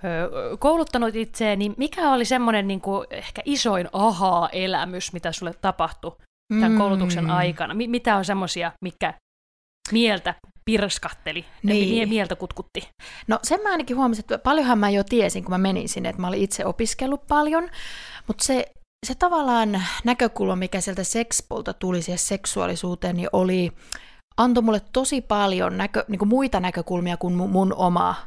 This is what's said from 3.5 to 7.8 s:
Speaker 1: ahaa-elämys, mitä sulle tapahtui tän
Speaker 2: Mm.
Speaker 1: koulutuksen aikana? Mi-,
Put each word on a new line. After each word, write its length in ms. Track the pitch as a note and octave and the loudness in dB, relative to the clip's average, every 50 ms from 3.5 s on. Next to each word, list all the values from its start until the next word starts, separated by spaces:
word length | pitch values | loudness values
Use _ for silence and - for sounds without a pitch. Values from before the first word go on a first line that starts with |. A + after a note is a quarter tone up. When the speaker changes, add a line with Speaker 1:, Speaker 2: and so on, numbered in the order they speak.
| C#4+ C4 - A#3 G3+ F#3 F3 - - | -2 0 2 0 0 0 -2 -2 0
Speaker 1:
ahaa-elämys, 1200 | F#3+ G3+ A3+ G3 E3+ G3 F#3+ F3+ F3 E3+ - - F#3 F#3 F#3+ F#3 E3 - F3+ F#3 F3+ - - - | 2 2 2 2 2 2 2 4 4 2 0 -2 -2 -2 0 0 -2 -2 -4 -6 -8 -8 -8 -10
mitä 180 | F3 - E3+ | -6 -6 -6
sulle 220 | D#3+ - F#3 E3 E3 - | -6 -4 -8 -8 -8 -2
tapahtui 540 | - F#3+ F#3 - E3 D#3+ - - - E3 - - - _ _ _ _ _ G#3+ A3 | -2 -2 0 0 -2 -2 -2 -8 -12 -12 -12 -12 -20 _ _ _ _ _ 2 4
tän 100 | A3 A3+ | 4 6
Speaker 2:
Mm. 60 | A3 | 6
Speaker 1:
koulutuksen 520 | G#3+ G3+ G3 G3 F#3 F#3 F3+ F3 E3+ E3 E3 | 6 4 4 4 2 2 0 0 0 0 2
aikana? 420 | F3+ F3+ F3+ F3+ E3 - E3+ - D#3+ | 2 2 2 0 0 -2 -6 -4 -2
Mi-, 140 | G#3+ | -4